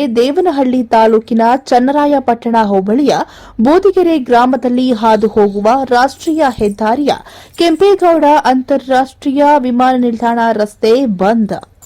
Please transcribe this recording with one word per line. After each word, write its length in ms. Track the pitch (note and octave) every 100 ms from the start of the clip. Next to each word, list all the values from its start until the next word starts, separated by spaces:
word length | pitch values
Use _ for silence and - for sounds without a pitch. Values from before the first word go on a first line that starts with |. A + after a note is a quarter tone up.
| C#4+ A3+
ದೇವನಹಳ್ಳಿ 640 | C4 D#4+ F4+ C#4+ C4 B3+
ತಾಲೂಕಿನ 580 | A#3 A3+ A3 A3 A3 A3+ A3+ C4+
ಚನ್ನರಾಯಪಟ್ಟಣ 1000 | - B3 B3+ D4 D4 C#4 C4 A#3 A#3 A3+
ಹೋಬಳಿಯ 500 | G#3 G3 G3 A#3+ C4+ D#3 - - - -
ಬೋದಿಗೆರೆ 580 | A#3+ F4 G4 F#4 E4+ D#4+
ಗ್ರಾಮದಲ್ಲಿ 760 | B3 A#3+ B3+ B3+ B3+ B3 B3+
ಹಾದು 360 | A3 A3+ A3 G#3+
ಹೋಗುವ 400 | G#3+ G#3 G3+ G#3+ C4+
ರಾಷ್ಟ್ರೀಯ 580 | B3+ B3 C4+ - E4 D#4 C#4
ಹೆದ್ದಾರಿಯ 640 | A3+ G#3 G3+ G#3+ C4+ C#4 - - - - -
ಕೆಂಪೇಗೌಡ 680 | E4+ D#4+ G4+ G4 F4 E4 D4 D4+
ಅಂತಾರಾಷ್ಟ್ರೀಯ 1000 | A#3+ C4 B3+ C#4 B3+ B3+ C4 - C#4+ C4+ C#4+ D4
ವಿಮಾನ 360 | B3+ A#3+ B3+ B3+
ನಿಲ್ದಾಣ 400 | A#3+ A#3 A#3 A#3 A3+
ರಸ್ತೆ 400 | G#3+ G#3 - A3 B3 C4+ F#3
ಬಂದ್. 400 | F#3+ A#3 G3+ E3+ - _